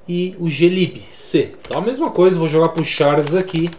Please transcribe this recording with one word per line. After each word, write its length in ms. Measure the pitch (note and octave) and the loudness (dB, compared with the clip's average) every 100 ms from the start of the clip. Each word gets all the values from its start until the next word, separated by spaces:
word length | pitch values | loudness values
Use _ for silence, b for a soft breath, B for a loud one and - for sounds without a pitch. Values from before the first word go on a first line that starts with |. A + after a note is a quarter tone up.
| - | -6
e 300 | F3 F#3 F3+ | -4 -4 -4
o 120 | E3+ | -4
G 180 | C#3 F3 | 2 2
lib 340 | F#3 D#3+ - - | 4 0 -2 -12
C, 440 | - - D#3+ - - - | -8 0 0 0 -6 -8
tá? 100 | C#3+ | -4
A 20 | |
mesma 300 | G#3 C4 D#4 | -4 -2 -2
coisa, 280 | - F#3 F3 | 2 2 4
vou 80 | D#3+ | 0
jogar 220 | D#3 E3 | 2 2
pro 160 | E3 | 0
shards 500 | D#3 - C#3+ D3+ C#3+ | -4 0 2 2 0
aqui 360 | F3+ F#3 E3 E3+ | -2 -2 -2 -2